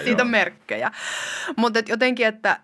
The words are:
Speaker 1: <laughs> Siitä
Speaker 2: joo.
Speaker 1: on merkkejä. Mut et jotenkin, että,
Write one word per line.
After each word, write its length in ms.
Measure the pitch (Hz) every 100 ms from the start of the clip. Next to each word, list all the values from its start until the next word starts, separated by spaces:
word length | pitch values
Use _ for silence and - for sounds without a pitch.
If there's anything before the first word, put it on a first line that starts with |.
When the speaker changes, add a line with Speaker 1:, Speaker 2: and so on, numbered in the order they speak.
Speaker 1:
<laughs> 40 |
Siitä 60 | -
Speaker 2:
joo. 100 | 226
Speaker 1:
on 100 | 247
merkkejä. 600 | 226 180 - - 107 123 - - - - - - 277
Mut 200 | 233 220
et 120 | 220
jotenkin, 380 | 233 254 247 226
että, 340 | 220 202 -